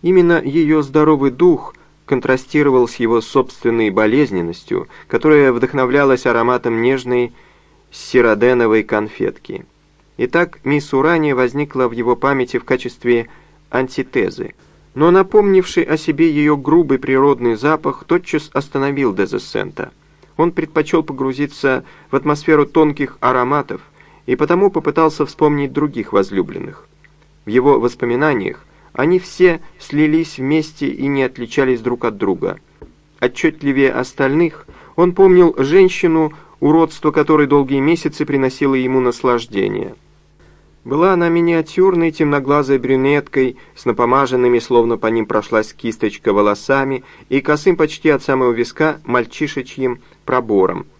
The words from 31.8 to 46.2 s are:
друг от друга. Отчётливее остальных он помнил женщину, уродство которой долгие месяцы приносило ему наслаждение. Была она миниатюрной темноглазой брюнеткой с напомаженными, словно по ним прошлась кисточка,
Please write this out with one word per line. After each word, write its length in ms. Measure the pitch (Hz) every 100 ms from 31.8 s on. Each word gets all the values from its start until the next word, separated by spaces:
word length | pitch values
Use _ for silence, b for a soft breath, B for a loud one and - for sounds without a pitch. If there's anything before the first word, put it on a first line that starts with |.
друг 240 | 113 120 117
от 120 | 104
друга. 420 | 101 90 92 92 _ _ - _ _ _
Отчётливее 720 | 127 - 165 151 143 135 135
остальных 720 | 123 123 - 135 147 170 - - B B B
он 180 | 180
помнил 420 | 180 196 180 175 -
женщину, 760 | 135 175 190 - 175 160 156 151 B B
уродство 520 | 143 156 160 - 156
которой 360 | 151 147 151 143
долгие 320 | 143 135 139
месяцы 460 | 139 170 151 143 147
приносило 500 | 139 131 127 143 135
ему 240 | 127 131
наслаждение. 960 | 127 120 131 120 117 104 101 101 101 - _ _ _ _ b b b _ -
Была 280 | 139 180
она 160 | 180 170
миниатюрной 840 | 170 170 170 160 - 190 175 165
темноглазой 680 | 156 151 143 135 147 135 135
брюнеткой 800 | 120 131 131 147 143 - 131 - B -
с 100 | -
напомаженными, 760 | 113 120 131 135 127 123 123
словно 380 | 113 120 117 117
по 100 | 113
ним 180 | 113 107
прошлась 480 | 110 104 113 107
кисточка, 600 | - 117 110 110 -